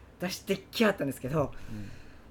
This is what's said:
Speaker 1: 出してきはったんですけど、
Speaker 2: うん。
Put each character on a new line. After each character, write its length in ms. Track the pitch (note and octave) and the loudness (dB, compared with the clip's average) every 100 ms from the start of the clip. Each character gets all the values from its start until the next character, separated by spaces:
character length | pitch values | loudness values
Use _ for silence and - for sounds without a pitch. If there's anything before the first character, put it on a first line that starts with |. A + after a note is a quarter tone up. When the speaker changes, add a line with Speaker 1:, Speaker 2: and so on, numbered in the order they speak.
| - - | -18 -4
Speaker 1:
出 100 | F#3 | -4
し 100 | - | -2
て 160 | - F#3+ | 0 -2
き 280 | - - | -2 4
は 60 | A3 | 4
っ 60 | - | 6
た 80 | |
ん 40 | C#3 | 0
で 40 | |
す 80 | - | -2
け 80 | B2+ | 0
ど、 240 | D#3 C3 - - | 2 2 -2 -8
Speaker 2:
う 40 | |
ん。 160 | G#2+ G2+ - - - - | -6 -8 -10 -14 -16 0